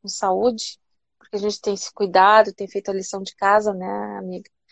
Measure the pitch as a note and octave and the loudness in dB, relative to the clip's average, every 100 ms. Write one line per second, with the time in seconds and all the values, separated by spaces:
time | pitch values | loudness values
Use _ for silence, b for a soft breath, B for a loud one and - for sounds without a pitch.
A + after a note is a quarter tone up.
0 | G3+ - G3 F#3 A#3+ A3 - - _ _ | -12 -4 0 2 0 -2 -10 -14 _ _
1 | _ _ _ G3+ G#3 G#3 G#3 G3 - - | _ _ _ -6 -6 -4 -4 -6 -6 -6
2 | G3 F#3 G3 A3 G3+ - G3 G3 G3 F#3+ | 0 4 8 8 6 0 -8 -8 -6 -6
3 | F#3+ G3 F#3+ - G3 G#3+ G#3 F#3+ F#3 G#3 | -6 -10 -10 -2 2 2 2 -4 -6 -6
4 | G#3 G3+ F#3 F#3 - _ _ | -8 -10 -10 -12 -16 _ _